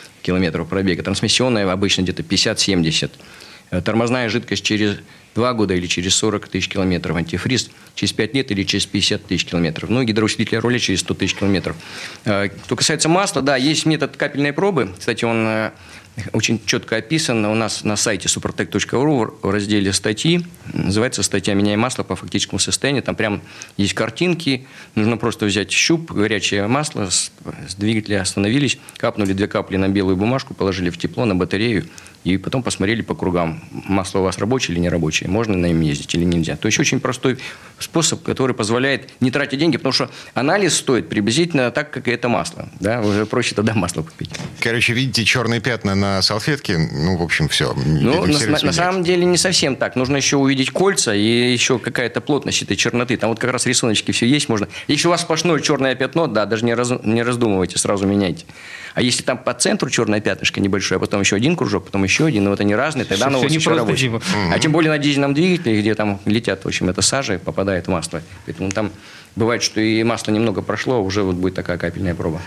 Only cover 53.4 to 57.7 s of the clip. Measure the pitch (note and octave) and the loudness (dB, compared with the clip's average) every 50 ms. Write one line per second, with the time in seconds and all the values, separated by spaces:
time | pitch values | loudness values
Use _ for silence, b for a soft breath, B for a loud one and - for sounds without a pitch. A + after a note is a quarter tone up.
53.4 | - A#2+ B2+ A#2 - B2+ B2+ - - A#2 G#2 - - - B2+ - A2+ A#2+ C#3+ D3 | 0 -2 0 0 0 0 0 2 2 2 0 0 0 -2 0 2 2 2 2 2
54.4 | - - A2+ G2+ G2+ B B B B - D3 D3 E3 E3+ F3 E3+ E3+ - D#3+ D#3 | 2 0 0 0 -2 B B B B -2 0 2 2 2 2 2 0 0 0 0
55.4 | D#3+ F3 D#3+ C#3 - - D3 B2+ C3+ C3 B2+ C3 C3 B2+ - E3 E3 C3+ G#2 G#2+ | 2 2 2 2 2 0 2 2 2 0 2 0 -2 0 0 0 0 2 2 0
56.4 | G#2 G2+ A2+ G#2+ A#2 A#2 A#2 A#2 B2 A#2+ B2+ B2 - G#2+ A2+ A#2 A#2 A#2+ B2 A#2+ | 0 0 0 0 2 2 2 2 0 0 -2 -2 0 0 0 2 2 0 0 2
57.4 | B2 A2 G2 F#2+ F#2 F2 | 2 2 2 2 0 0